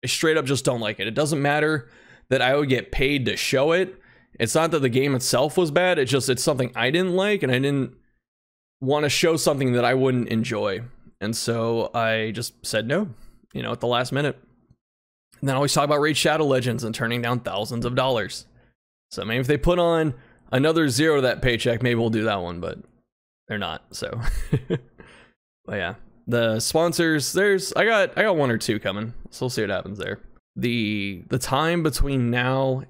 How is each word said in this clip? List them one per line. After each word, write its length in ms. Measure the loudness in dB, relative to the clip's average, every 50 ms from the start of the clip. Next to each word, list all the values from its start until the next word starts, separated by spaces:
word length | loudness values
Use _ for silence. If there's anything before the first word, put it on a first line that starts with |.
| -4
I 20 |
straight 300 | -4 -2 2 2 2 2
up 80 | 2 2
just 200 | 0 -2 0 0
don't 160 | -2 -2 0
like 200 | -2 -4 -4 -4
it. 80 | -4 -4
It 60 | 0
doesn't 280 | 0 0 0 0 0
matter 480 | 2 2 2 2 2 0 0 -2 -4 -10 -20 -20 -20 -20 -20 -20 _ _
that 100 | 0 2
I 140 | 2 2 2
would 140 | 2 2 2
get 240 | 0 0 0 -4
paid 340 | -2 0 0 2 2 0 0
to 100 | -2 -2
show 360 | -2 -2 0 0 2 2 2
it. 280 | 2 2 0 -2 -6 -18 _ -20 -20 _ _ _ _ -4
It's 160 | -4 0 2
not 160 | 2 2 2
that 80 | 2 2
the 80 | 2 2
game 260 | 0 0 0 0 0
itself 420 | 0 0 0 2 2 2 2 2
was 140 | 2 0 2
bad. 260 | 2 2 2 2 2
It's 140 | 2 0 2
just, 180 | 0 0 2 0
it's 140 | -2 0
something 300 | 0 -2 0 0 -2 -4 -2
I 160 | 0 0 2
didn't 240 | 2 2 0 2 0
like, 300 | 0 2 0 0 0 0
and 80 | 0
I 80 | 0 2
didn't 340 | 2 0 0 0 -2 -4 -8 -18 _ _ _ _ _ _ _ _ _ _ _ _ _ _ _ _
wanna 280 | -2 0 0 2 2 0
show 280 | 2 2 2 2 2
something 380 | 4 2 2 2 2 2 2 2
that 100 | 2 2
I 100 | 2 4
wouldn't 340 | 4 4 2 2 2 0 0
enjoy. 540 | 0 -2 0 0 -2 -2 -2 -2 -2 -4 -8 -12 -16 -20 -20 -20 -12 _
And 160 | -6 -4 -4
so 560 | -4 -2 -2 0 0 0 0 0 0 -2 -2 -2
I 380 | 0 0 0 0 0 -2 -4 -4
just 320 | -6 -8 -10 -10 _ -10
said 220 | -2 -2 -2 0 0
no, 220 | 0 -2 -2 -4 -8 -16 -18 -20 -20 -20 _ _
you 100 | _ -8
know, 80 | -6 -6
at 80 | -4 -4
the 80 | -2
last 240 | 0 0 0 0 0
minute. 260 | -2 0 0 -2 -2 -6 -16 _ _ _ _ _ _ _ _ _ _ _ _ _ _ _ _ _ _ _
And 80 | -2 0
then 60 | 2
I 20 |
always 160 | 2 2 2
talk 120 | 2 2 2
about 160 | 4 4 2
Raid 160 | 2 2 0
Shadow 300 | 2 2 2 2 2 2
Legends 360 | 2 2 2 2 0 -2 -2
and 100 | -4 -6
turning 300 | -4 -4 -2 -2 -2 -2
down 180 | -2 -2 -2 -2
thousands 440 | -2 -4 -4 -4 -4 -4 -4 -4 -4
of 100 | -2 0
dollars. 520 | 0 0 2 0 0 -2 -4 -8 -12 -16 _ _ _ _ _ _ _ _ _ _ _ _ _
So 120 | -12 -10 -6
maybe 140 | -4 -2 -2
if 80 | 0
they 100 | 0 0
put 220 | 2 4 2 4 4
on 360 | 4 2 4 2 2 0 -2 -4 -14 -20 _ _ _ -2
another 380 | 0 2 2 4 4 4 2 2
zero 280 | 2 2 2 4 4
to 60 | 4
that 180 | 2 2 0 0
paycheck, 400 | 0 0 0 2 0 0 0 0
maybe 200 | 0 0 0 2
we'll 100 | 0 0
do 140 | 0 0 0
that 180 | 0 -2 -2
one, 160 | -4 -6 -8 -8
but 220 | -8 -8 -10 -10 -16 -20 _ _ _ _ _ _ _ _ _ _ _
they're 120 | _ -6 -6
not, 360 | -4 -6 -8 -8 _ _ -12
so. 260 | -10 -8 -8 -6 -4 -4 -2 -2 -2 -2 -2 -2 -4 -2 -4
<laughs> 100 | -6 -6 -6 -12 _ _ -20 -20 -20 -20 -20 _ _ _ _ _ _ _ _
But 100 | -8 -6
yeah, 180 | -6 -6 -6 -8 -10 -16 -20 _ _ _
the 340 | -2 0 0 2 2 0 0
sponsors, 720 | -2 0 0 2 2 2 2 0 2 2 2 0 -2 -2
there's, 400 | 0 2 2 2 2 2 0 -2
I 140 | -2 0 2
got, 320 | 2 4 2 2 0 0 0
I 40 |
got 140 | 0 2 2
one 140 | 2 2 2
or 80 | 0 0
two 200 | 0 -2 -2 -2
coming, 360 | -2 -4 -4 -4 -8 -8 -10 -12 -14 -14
so 140 | -10 -6 -6
we'll 60 | -4
see 120 | -2 -2
what 80 | -2 -2
happens 280 | -2 -4 -4 -6 -10 -8
there. 220 | -8 -8 -8 -10 -12 -20 -20 -20 _ _ _
The, 680 | -4 -4 -2 0 0 -2 -2 -2 -4 -4 -6 -8 -10 -8 -4
the 100 | -4 -4
time 440 | -2 -2 -2 0 0 0 0 0
between 480 | 0 -2 0 0 0 0 2 0 0 2
now 520 | 0 0 0 0 0 0 0 0 0 -2 -6